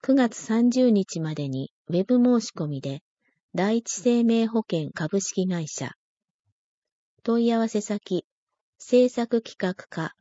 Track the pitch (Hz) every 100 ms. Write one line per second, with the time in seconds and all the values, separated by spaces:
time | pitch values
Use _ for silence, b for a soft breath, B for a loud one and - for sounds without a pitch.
0 | - 269 233 - - 220 240 254 254 208
1 | 190 170 160 151 139 131 135 _ - 175
2 | 190 247 247 240 220 - 151 139 135 139
3 | _ _ _ _ _ 175 196 226 226 -
4 | 247 240 233 226 226 226 - 165 143 -
5 | 156 202 - - 185 175 151 - 135 -
6 | _ _ _ _ _ _ _ _ _ _
7 | _ _ - 233 233 226 226 208 - 208
8 | - 180 - _ _ _ _ _ - 247
9 | 247 - 233 233 - - 185 185 - -
10 | 160 _